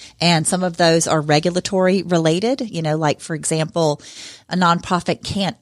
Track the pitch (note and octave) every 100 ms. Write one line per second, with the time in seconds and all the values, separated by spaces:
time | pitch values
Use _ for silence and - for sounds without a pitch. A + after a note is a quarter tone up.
0 | - - E3+ E3 D#3 F#3 F#3 F3 E3+ E3
1 | - D#3 D3+ D3+ F3 F3+ - F#3 F#3 F#3+
2 | E3+ E3+ D#3+ E3+ A3+ C#4 A3+ E3+ D#3 D#3
3 | D3+ - - D#3 - D#3+ D#3 E3+ D#3 D3
4 | - - - - - F3+ F3 F3 - F3+
5 | F3 D#3+ - G3 F#3 -